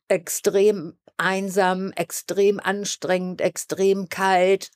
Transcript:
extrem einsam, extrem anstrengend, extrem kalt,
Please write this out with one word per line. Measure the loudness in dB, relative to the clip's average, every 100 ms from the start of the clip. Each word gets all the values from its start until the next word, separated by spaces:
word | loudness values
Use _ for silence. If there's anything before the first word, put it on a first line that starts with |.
| -2
extrem | -2 -2 -4 0 4 4 2 -4 -14 _ -4
einsam, | -2 -2 -2 0 2 0 -4 -6
extrem | -6 -6 -6 2 2 2
anstrengend, | 0 -2 -4 -6 -2 -2 -2 -2
extrem | -2 -2 -8 0 2 2 -2
kalt, | -2 2 4 4 2 -2